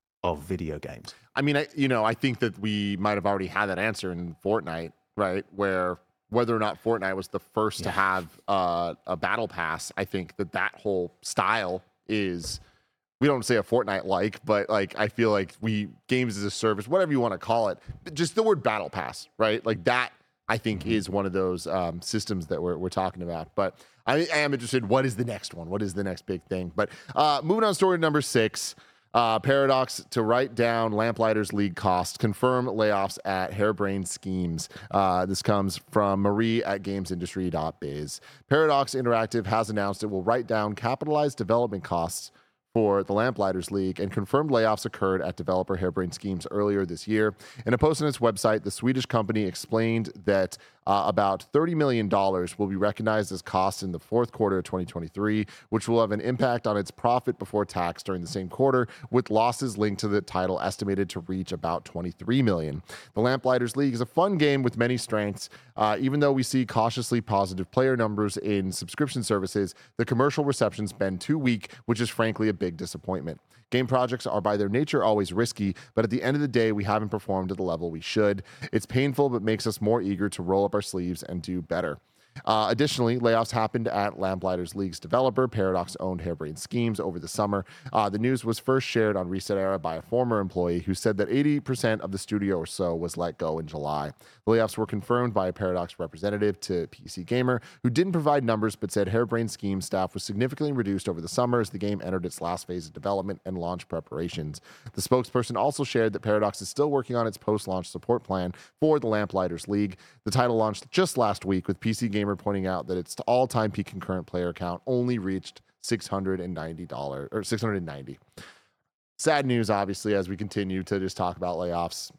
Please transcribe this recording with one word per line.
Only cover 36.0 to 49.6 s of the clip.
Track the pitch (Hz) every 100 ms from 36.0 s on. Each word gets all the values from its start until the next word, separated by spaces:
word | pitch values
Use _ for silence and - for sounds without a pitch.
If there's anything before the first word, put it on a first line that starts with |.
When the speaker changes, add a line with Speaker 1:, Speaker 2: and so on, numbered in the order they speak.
| 101 98
Speaker 2:
Marie | 101 104 113 113
at | - 101
gamesindustry | 95 98 90 90 90 95 92
dot | 80 78 -
biz. | 71 73 73 - - - -
Paradox | 143 156 139 135
Interactive | 131 120 117 110 117 98
has | 110 107
announced | 107 101 95
it | 107
will | 95
write | 90 123 113
down | 110 104
capitalized | 101 117 131 147 151 147 -
development | 98 117 117 98
costs | - 85 85 - - _ _ _ _
for | 117 104 98
the | 95
Lamplighters | 101 123 104 98 92 87
League | 98 92 90
and | 95
confirmed | 107 98 139 151
layoffs | 123 110 107 113
occurred | - 98 92
at | 82 -
developer | 85 92 92 92
Harebrained | 92 85 90
Schemes | - 101 90 -
earlier | 101 104 101 92
this | 85 -
year. | 107 107 - - - 110
In |
a | 120
post | 156 156
on | 151
its | -
website, | 117 101 113 110
the | 101
Swedish | - 120 131 123
company | 117 101 107
explained | 98 87